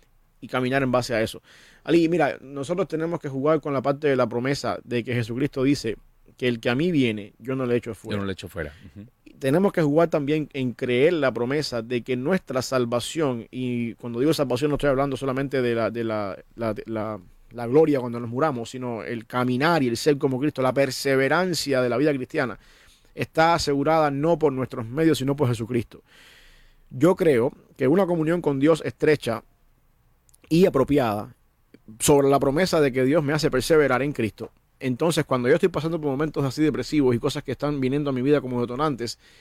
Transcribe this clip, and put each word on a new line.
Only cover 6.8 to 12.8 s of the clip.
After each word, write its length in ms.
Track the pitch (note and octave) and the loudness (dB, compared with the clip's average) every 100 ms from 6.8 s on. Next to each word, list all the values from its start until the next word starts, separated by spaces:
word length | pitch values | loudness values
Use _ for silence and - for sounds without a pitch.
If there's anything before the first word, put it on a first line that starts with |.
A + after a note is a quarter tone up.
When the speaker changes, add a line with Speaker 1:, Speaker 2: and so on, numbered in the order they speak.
| F3+ | 0
Speaker 1:
viene, 400 | D3+ A#2+ G#2+ G#2 - | 2 2 -2 -8 -14
yo 160 | A2+ C3 | -8 -4
no 80 | B2 | 0
le 100 | A#2+ | -2
echo 180 | A#2 | -2
fuera. 220 | G#2+ A2 G#2 | -12 -6 -4
Speaker 2:
Yo 60 | |
no 40 | G2 | -4
le 60 | |
echo 140 | F#2 F2+ | -6 -10
fuera. 260 | F2+ D2 D#2 - - | -10 -10 -12 -20 -20
Ujú. 100 | A2+ _ - - | -20 _ -20 -6
Speaker 1:
Tenemos 340 | C3+ E3 G3+ | 0 2 2
que 100 | - | 2
jugar 280 | D3 D3+ E3+ | 2 2 2
también 400 | E3 C#3 D#3 C#3+ | 2 0 -2 -4
en 180 | C#3 B2+ | -4 -6
creer 400 | A2+ B2 B2 C#3+ | -4 0 4 4
la 180 | E3+ C3 | 4 0
promesa 480 | A#2 A#2+ D3 C#3 A#2+ | 0 -2 -2 -4 -6
de 200 | A#2 B2 | -4 -4
que 140 | A#2+ B2+ | -4 -4
nuestra 440 | C#3 F#3+ - C3 | -2 -2 -2 -6
salvación, 840 | - C3 | -2 -2